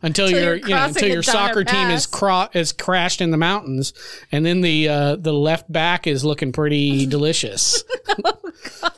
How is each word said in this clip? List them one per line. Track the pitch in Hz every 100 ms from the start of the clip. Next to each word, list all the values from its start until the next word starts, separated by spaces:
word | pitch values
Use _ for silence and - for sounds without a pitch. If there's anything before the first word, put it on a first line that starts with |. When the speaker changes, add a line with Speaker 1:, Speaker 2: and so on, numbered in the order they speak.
Speaker 1:
until | 165 160 190
Speaker 2:
Until |
Speaker 1:
your, | 180 175 170
Speaker 2:
you're | 170
Speaker 1:
you | 226
know, | 285
until |
Speaker 2:
crossing | - 208
Speaker 1:
your | 170
Speaker 2:
the | 254
Donner | 220 202
Speaker 1:
soccer | 220 208
team | 202 247
is | 165 -
Speaker 2:
Pass. | -
Speaker 1:
cro-, | 196 185 202
is | 175 160
crashed | - - 185 175 -
in | 175
the | 160
mountains, | 170 202 156 131 135 - - - -
and | 147 165
then | 180
the, | 175 156 151
uh, | 147 143 156
the | 160
left | 147 151 160 -
back | 160 165 175 165
is | 135
looking | 151 147 139
pretty | 160 151 147 143 135 131
Speaker 2:
<laughs> |
Speaker 1:
delicious. | 143 151 - 117 98 - 453 - 494 - -
Speaker 2:
Oh, | 349 440 359 - - - 330